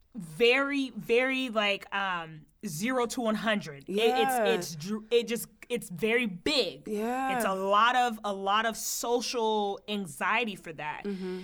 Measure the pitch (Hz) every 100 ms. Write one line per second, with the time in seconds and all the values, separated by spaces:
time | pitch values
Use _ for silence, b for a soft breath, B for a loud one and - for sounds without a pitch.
0 | _ 240 160 156 233 262 277 277 262 214
1 | 165 233 262 262 262 220 208 202 - 196
2 | 196 175 160 156 - _ 214 151 226 254
3 | 240 262 226 214 214 208 160 143 - 196
4 | 233 254 214 240 202 180 - 160 175 214
5 | 214 233 220 233 - - - 240 - 170
6 | 214 240 240 175 196 269 185 139 170 208
7 | 226 254 262 254 214 190 196 202 226 247
8 | 247 220 208 196 196 208 226 220 - -
9 | 240 247 233 247 220 214 202 202 - 208
10 | 180 - 190 220 233 185 170 147 151 139
11 | 202 190 185 185